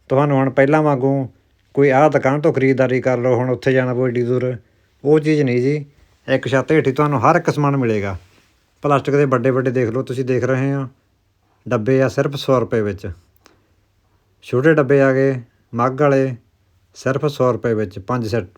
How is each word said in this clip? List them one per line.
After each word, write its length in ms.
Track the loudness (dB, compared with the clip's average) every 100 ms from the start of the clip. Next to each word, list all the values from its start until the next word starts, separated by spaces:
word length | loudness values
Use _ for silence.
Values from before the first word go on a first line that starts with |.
| -2
ਤੁਹਾਨੂੰ 280 | 0 2 2
ਹੁਣ 120 | 0
ਪਹਿਲਾਂ 300 | 2 4 4
ਵਾਂਗੂ 460 | 2 0 0 -2 -4 _ _ _ _ 0
ਕੋਈ 140 | 2
ਆਹ 180 | 4 4
ਦੁਕਾਨ 320 | 2 0 0
ਤੋਂ 100 | 0
ਖਰੀਦਦਾਰੀ 460 | 0 0 2 2 0
ਕਰ 160 | 0 0
ਲਓ, 180 | 0 0
ਹੁਣ 140 | 0
ਉੱਥੇ 220 | -2 0
ਜਾਣਾ 200 | 0 0
ਪਊ 140 | -2 -2
ਏਡੀ 160 | -2
ਦੂਰ, 320 | -2 -2 -2 -6 _ _ _ _
ਉਹ 160 | 2 2
ਚੀਜ਼ 220 | 2 0
ਨਹੀਂ 200 | 0 0
ਜੀ। 240 | 0 -4 -8 _ _ _ -4
ਇੱਕ 200 | -2 0
ਛੱਤ 240 | -2 2
ਹੇਠ 160 | 2 2
ਹੀ 40 |
ਤੁਹਾਨੂੰ 280 | 0 0 2
ਹਰ 140 | 2 2
ਇੱਕ 140 | 0
ਸਮਾਨ 280 | 0 0 0
ਮਿਲੇਗਾ। 380 | 0 -2 -4 -8 _ _ _ _ _ _
ਪਲਾਸਟਿਕ 320 | 0 0 2 0
ਦੇ 100 | 2
ਵੱਡੇ 260 | 2 0
ਵੱਡੇ 200 | 0 0
ਦੇਖ 180 | 0 -2
ਲਓ, 120 | -2
ਤੁਸੀਂ 220 | -6 -6 -2
ਦੇਖ 180 | -2
ਰਹੇ 300 | 0 -2 -2
ਹੋ 140 | -4 -6 _ _ _ _ _ _ _ -6
ਡੱਬੇ 360 | -4 0 2
ਆ 60 | 2
ਸਿਰਫ 260 | 0 -4 -4
ਸੌ 240 | -2 -2
ਰੁਪਏ 220 | 0 -2
ਵਿੱਚ, 260 | -2 -6 -12 -16 _ _ _ _ _ _ _ _ _ _ _ _ -4
ਛੋਟੇ 280 | 0 2
ਡੱਬੇ 280 | 2 2 2
ਆ 100 | 2
ਗਏ 280 | 2 0 -2 -10 _ -10
ਮੱਗ 280 | -4 -2 0
ਵਾਲੇ 340 | 2 2 0 -6 _ _ _ _ _ -8
ਸਿਰਫ 300 | -4 -2 -4
ਸੌ 240 | 0 -2
ਰੁਪਏ 200 | 0 -2
ਵਿੱਚ, 260 | -2 -4 -8
ਪੰਜ 280 | -6 -6 -4
ਸੈੱਟ, 200 | -4 -6